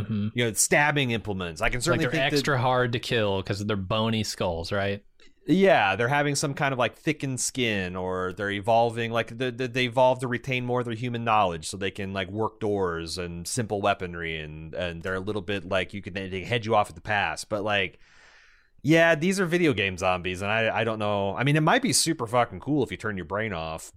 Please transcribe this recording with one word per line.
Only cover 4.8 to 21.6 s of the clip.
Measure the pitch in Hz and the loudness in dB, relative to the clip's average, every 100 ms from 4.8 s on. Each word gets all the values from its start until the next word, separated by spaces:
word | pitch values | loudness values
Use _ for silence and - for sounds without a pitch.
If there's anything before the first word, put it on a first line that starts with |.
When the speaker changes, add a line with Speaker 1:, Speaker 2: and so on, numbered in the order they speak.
| 101 101 - _ - _ | 0 -2 -8 _ -20 _
Speaker 2:
Yeah, | - 170 196 151 101 98 | 2 4 6 6 4 2
they're | 120 | 2
having | 143 147 143 | 2 2 0
some | 151 | -2
kind | 139 143 | 0 -2
of, | 127 | 2
like, | 113 - | 0 0
thickened | - 147 139 127 | -2 -2 -2 -4
skin, | - - 120 104 92 92 | -4 0 0 0 -2 -4
or | 92 92 92 | -4 -2 -4
they're | 92 101 | -4 -4
evolving, | 101 101 113 117 113 113 | -2 2 4 4 0 -4
like, | 117 113 117 | -2 -4 -4
the, | 127 | -4
the, | 117 131 | -4 -4
they | 123 127 | 0 0
evolve | 117 127 127 | 4 4 4
to | 127 | -2
retain | 120 - 127 | -4 -2 -4
more | 123 123 | -2 -2
of | 120 | -2
their | |
human | 110 123 120 | -4 -4 -4
knowledge | 117 110 95 85 80 | 2 4 2 0 -8
so | 95 | -4
they | 98 | -6
can, | - 98 | -4 -6
like, | 98 92 | -4 -4
work | 104 107 - | -2 -4 -2
doors | 107 101 92 82 82 82 | -2 0 0 -2 -6 -6
and | 87 85 85 | -6 -8 -6
simple | - 107 104 | -4 -2 0
weaponry, | 101 98 90 87 82 80 | 0 0 -2 -6 -6 -6
and, | 76 76 80 | -8 -10 -10
and | 58 90 82 | -6 -4 -4
they're | 92 95 | -6 -4
a | |
little | 95 104 | -4 -6
bit, | 90 101 87 | -4 -6 -2
like, | 95 92 | -2 -2
you | 101 | -6
can, | 92 | -10
they, | 95 95 | -8 -8
they | 95 | -8
head | 85 120 | -4 -4
you | 107 110 | 2 2
off | 104 | 2
at | |
the | 82 | -4
pass. | - 104 90 76 | -2 0 0 -2
But, | - 104 | -6 -4
like, | 104 101 92 - - - - - - _ _ _ | 0 0 0 -4 -20 -20 -20 -20 -20 _ _ _
yeah, | 131 160 165 165 | 4 6 6 4
these | 175 196 | 2 0
are | 180 | 2
video | 175 165 | 2 2
game | 107 98 90 | 4 0 0
zombies, | 92 90 90 90 | 0 2 0 -4
and | 101 | 0
I, | 110 110 95 | 0 2 2
I | |
don't | 113 110 | 0 0
know. | 104 101 98 95 | 0 0 0 0
I | |
mean, | 131 | 2
it | 151 | 4